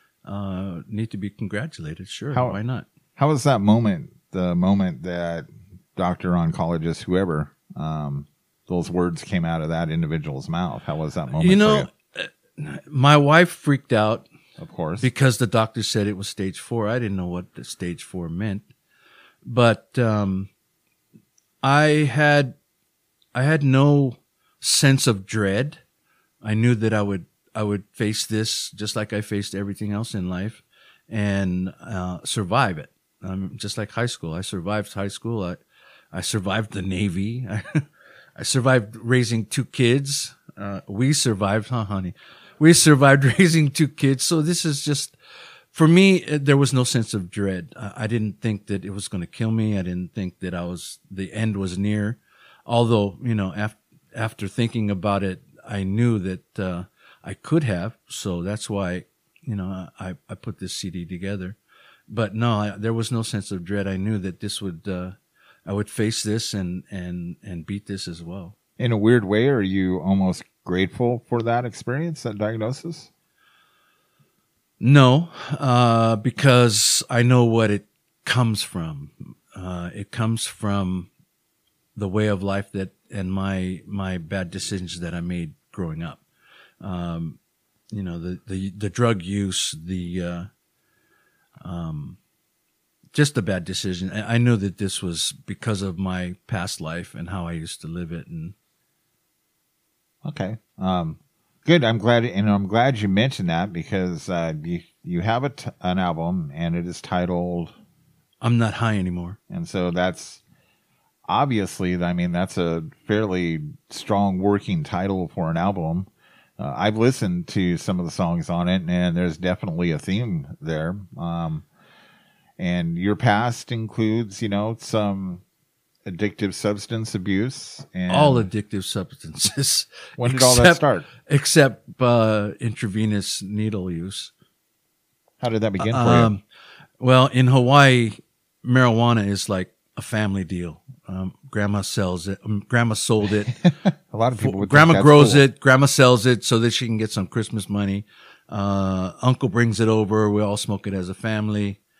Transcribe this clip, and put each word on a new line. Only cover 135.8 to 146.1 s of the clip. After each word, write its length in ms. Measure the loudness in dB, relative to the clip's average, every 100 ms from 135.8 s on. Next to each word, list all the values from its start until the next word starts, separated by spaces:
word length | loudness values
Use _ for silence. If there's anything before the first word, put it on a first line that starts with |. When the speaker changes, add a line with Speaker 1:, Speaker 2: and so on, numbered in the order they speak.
| -2
Speaker 2:
for 40 | 2
Speaker 1:
Um, 340 | 4 6 6
Speaker 2:
you? 80 | 2 -6 -20 -20 -20 -20 _
Speaker 1:
well, 280 | 6 6 6
in 200 | 6 6
Hawaii, 640 | 6 8 8 8 8 4 -2 _ _ _ _ 2
marijuana 600 | 4 6 6 4 4 2
is 220 | -2 -2
like 260 | -4 -4 _ _ -14
a 60 |
family 420 | -6 -2 -2 -2
deal. 380 | -4 -6 -8 -12 _ -20 -12
Um, 260 | -8 -8 -10 -10
grandma 320 | -4 0 0
sells 460 | -2 -2 -2 -2 -6
it. 120 | -8
Um, 200 | -4 -6 0
grandma 260 | 0 2
sold 380 | -2 2 2 2
it. 140 | 0 -2 2
Speaker 2:
<laughs> 220 | 2 4 -2 -2 _
A 40 | -2
lot 140 | -2
of 60 | 0
people 140 | -2
Speaker 1:
Fo-, 40 | -2
Speaker 2:
would 60 | 4
think 60 |
Speaker 1:
grandma 220 | 8 8
Speaker 2:
that's 100 | 8
Speaker 1:
grows 300 | 10 12 10
Speaker 2:
cool. 80 | 10
Speaker 1:
it. 180 | 6 6
Grandma 260 | 6 6 6
sells 380 | 6 8